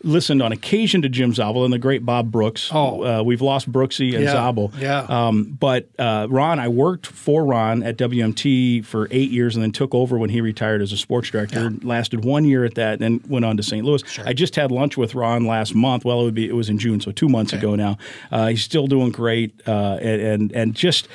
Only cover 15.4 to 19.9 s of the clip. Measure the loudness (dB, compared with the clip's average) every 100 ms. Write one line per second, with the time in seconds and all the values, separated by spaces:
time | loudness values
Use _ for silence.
15.4 | 0 0 0 2 2 2 0 0 0 0
16.4 | -2 -2 -2 0 0 -2 -2 0 2 2
17.4 | 0 -2 0 0 0 -2 -8 -18 -6 0
18.4 | 0 0 0 0 2 2 2 0 0 0
19.4 | -2 -6 -4 -2 0